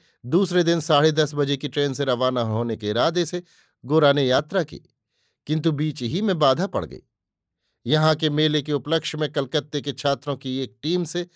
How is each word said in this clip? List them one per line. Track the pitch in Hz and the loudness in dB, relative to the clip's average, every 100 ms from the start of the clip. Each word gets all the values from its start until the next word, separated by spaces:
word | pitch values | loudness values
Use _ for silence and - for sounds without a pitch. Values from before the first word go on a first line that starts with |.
| _ _ 123 | _ _ -2
दूसरे | 160 185 175 | 0 2 2
दिन | 165 170 | 2 2
साढ़े | - 147 156 | 4 4 4
दस | 151 156 | 4 0
बजे | 147 139 139 | 0 -2 -2
की | 147 | -4
ट्रेन | - 143 | -2 -2
से | 127 135 | -2 -2
रवाना | 120 127 127 | 0 0 0
होने | 113 110 120 110 | -2 -2 -2 -4
के | 104 | -2
इरादे | 107 143 165 165 | 0 0 0 -4
से | 180 175 _ _ _ 123 | -6 -10 _ _ _ 0
गोरा | 156 147 | 4 4
ने | 143 | 4
यात्रा | 131 127 151 190 | 4 2 0 -4
की, | 160 - _ _ _ _ _ _ - | -4 -8 _ _ _ _ _ _ -4
किंतु | 156 160 | -2 0
बीच | 143 156 - | 0 -2 -4
ही | 120 156 | -4 -2
में | 214 175 | -2 2
बाधा | 147 131 185 | 2 2 0
पड़ | 120 80 | -4 -6
गई। | 62 _ _ _ _ _ _ _ _ 117 | -12 _ _ _ _ _ _ _ _ -2
यहाँ | 156 156 156 | 2 4 2
के | 156 | 0
मेले | 147 156 151 | 2 2 0
के | 151 | -2
उपलक्ष्य | 143 117 160 156 151 | -4 -2 -2 -2 -4
में | 151 | -4
कलकत्ते | 147 135 151 143 147 | -2 -2 -2 -4 -6
के | 143 | -6
छात्रों | 131 143 139 - 139 | -4 -2 -2 -4 -8
की | 135 131 | -6 -6
एक | 127 _ | -6 _
टीम | 151 180 | -4 -4
से | 165 175 175 | -2 -6 -8